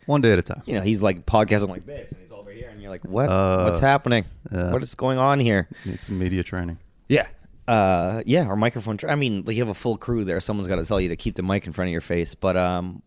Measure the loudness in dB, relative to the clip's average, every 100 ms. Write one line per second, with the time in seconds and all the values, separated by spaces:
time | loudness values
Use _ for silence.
0 | 0 4 6 4 2 -6 -6 -2 0 2
1 | 2 0 2 2 4 2 0 -6 -12 -16
2 | -14 -18 -18 -18 -18 -16 -16 -14 -14 -12
3 | -4 0 2 4 4 4 2 4 4 4
4 | 2 0 0 -8 -8 -4 0 -2 -4 -4
5 | -2 2 4 4 4 2 0 -6 -8 -8
6 | -6 -2 0 0 -2 -4 -6 -8 -14 _
7 | 0 0 0 -8 -20 -10 0 4 4 4
8 | 0 -2 0 0 2 0 0 -2 -6 -6
9 | -2 0 0 -2 -2 -2 -2 -2 -4 -4
10 | -2 -2 0 -2 -2 -4 -2 -2 0 0
11 | 0 -2 -6 -4 0 0 -2 -4 -2 -4
12 | -2 -2 -2 -2 0 2 2 0 -4 -10